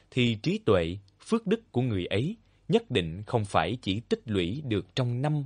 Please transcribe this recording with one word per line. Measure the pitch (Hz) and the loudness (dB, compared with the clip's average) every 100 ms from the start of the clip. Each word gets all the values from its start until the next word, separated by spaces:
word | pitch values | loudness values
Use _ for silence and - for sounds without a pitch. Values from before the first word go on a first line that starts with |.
| _ | _
thì | 131 120 107 | 0 0 0
trí | 156 220 | -2 0
tuệ, | - 95 85 98 - _ | 2 2 2 -6 -12 _
phước | - 226 190 | -2 -2 0
đức | 220 - | -2 -2
của | 123 | -2
người | 127 98 87 | 0 -2 -2
ấy | 98 151 233 _ _ - | -2 -2 -6 _ _ 0
nhất | 220 - | 0 2
định | 110 82 87 | -2 -2 -6
không | 107 120 101 | -2 -2 2
phải | 92 82 127 | 0 0 -2
chỉ | 101 101 | -2 -2
tích | - 220 120 | -2 -4 -2
lũy | 98 85 135 143 | 0 0 -2 -2
được | 101 - - | -2 -2 -4
trong | 123 120 | -2 -2
năm | 147 151 | 0 -2